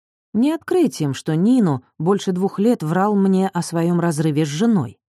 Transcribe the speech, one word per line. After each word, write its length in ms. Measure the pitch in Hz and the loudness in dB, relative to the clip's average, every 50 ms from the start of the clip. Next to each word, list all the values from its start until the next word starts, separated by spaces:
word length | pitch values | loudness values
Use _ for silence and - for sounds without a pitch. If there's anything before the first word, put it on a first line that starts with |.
| _ _ _ _ _ _ - | _ _ _ _ _ _ -2
Не 180 | 208 240 294 | 0 0 0
открытием, 600 | 320 320 - - 381 370 339 214 - - 151 143 131 | 0 -2 -4 -2 0 2 2 0 0 -2 -4 -4 -4
что 220 | - - - 156 | -4 -4 -2 0
Нино 480 | 156 180 220 254 262 214 175 143 123 - _ _ - | 2 2 2 4 4 2 2 0 -2 -6 _ _ -4
больше 320 | 156 170 208 190 - 202 | -2 0 0 0 -2 -4
двух 260 | 185 180 190 196 - - | -4 -2 -4 -4 -2 0
лет 240 | 202 233 247 226 | 0 0 0 0
врал 340 | 160 151 165 180 170 208 214 | -2 -2 0 0 0 2 2
мне 340 | 202 190 196 190 185 190 190 | 2 2 2 2 2 0 0
о 120 | - 175 | -2 -4
своем 380 | 170 - - 170 165 170 175 170 | -6 -4 -2 -2 0 0 0 0
разрыве 480 | 170 170 165 143 156 160 147 143 160 151 | 0 0 0 0 -2 0 0 0 -2 -2
с 20 | |
женой, 480 | 139 151 214 233 226 190 131 110 101 _ _ _ _ _ | -2 -2 0 0 0 0 -2 -4 -8 _ _ _ _ _